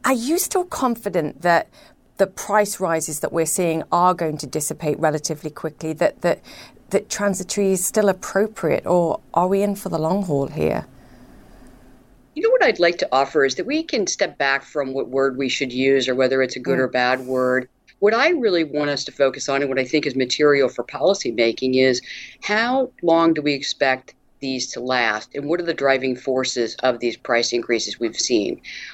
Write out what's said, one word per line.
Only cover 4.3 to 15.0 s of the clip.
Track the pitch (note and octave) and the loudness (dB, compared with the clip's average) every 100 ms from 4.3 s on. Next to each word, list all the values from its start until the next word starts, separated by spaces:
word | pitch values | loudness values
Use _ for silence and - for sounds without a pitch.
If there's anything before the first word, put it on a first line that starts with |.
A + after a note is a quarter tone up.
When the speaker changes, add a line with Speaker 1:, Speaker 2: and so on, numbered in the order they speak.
| D3 | -4
Speaker 1:
to | C3+ | -6
dissipate | D#3 D3 D3+ D#3 - | -6 -6 -4 -4 0
relatively | D#3+ D3 - D3+ D#3 | 0 0 -4 -8 -10
quickly, | - D#3 - D#3+ | -8 -10 -8 -8
that, | D#3 E3+ - | -2 -2 0
that, | F3 - - - - - - | -2 -2 -4 -20 -20 -20 -4
that | F#3+ - | -2 -2
transitory | - G3+ F#3 F#3 - G3 | -4 -2 -2 -4 -2 0
is | F#3 - | 0 0
still | A3 G#3 | 2 2
appropriate, | F#3+ - G3 G#3+ - D#3+ C#3 | 0 -2 0 0 -2 -2 0
or | - F3+ E3+ - - | 2 2 2 -2 -2
are | - F3+ | 0 2
we | G3 | 2
in | G3+ G3+ | 0 -2
for | F3+ | -4
the | E3+ | -2
long | D#3+ G3 | 0 0
haul | F3+ C#3 C#3 | 0 -2 -2
here? | D3+ - - - - - - - - - - - - - - _ _ _ | -2 -2 -2 -6 -14 -20 -20 -20 -20 -20 -20 -20 -20 -20 -20 _ _ _
Speaker 2:
You | - | -2
know, | A4+ | 2
what | B4+ | 4
I'd | D4 F3 | 4 4
like | F3 E3+ | 2 2
to | - | 0
offer | C3 C#3 D#3 | 2 2 2
is | C3+ B2+ | 2 0
that | F#3 | -2
we | D#4 | -4
can | D#4+ C4+ F#3 | -2 -2 -2
step | - F3 - | -2 -4 0
back | C#3 C#3 | 0 0
from | - D3+ C3 | -2 -6 -4
what | C3+ | -4